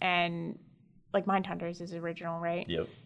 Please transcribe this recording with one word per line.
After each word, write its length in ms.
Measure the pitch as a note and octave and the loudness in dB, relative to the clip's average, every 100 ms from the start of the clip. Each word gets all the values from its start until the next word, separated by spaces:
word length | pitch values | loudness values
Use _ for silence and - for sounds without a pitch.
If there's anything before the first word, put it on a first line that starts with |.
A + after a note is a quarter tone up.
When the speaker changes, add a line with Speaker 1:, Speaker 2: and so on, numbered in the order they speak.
Speaker 1:
and, 580 | F#3 F3 F3 E3+ E3 - - - - - - | 2 4 2 0 -4 -8 -14 -20 -20 -20 0
like, 140 | G3+ G3 | 0 4
Mindhunters 540 | G3 F#3+ F3 E3+ E3+ | 2 2 -2 -4 -4
is 140 | E3+ | -8
original, 460 | E3+ E3+ E3+ E3+ E3 | -4 -4 -4 -4 -2
right? 280 | E3+ F3 - | 0 0 0
Speaker 2:
Yep. 200 | E3 - - | -2 -2 -8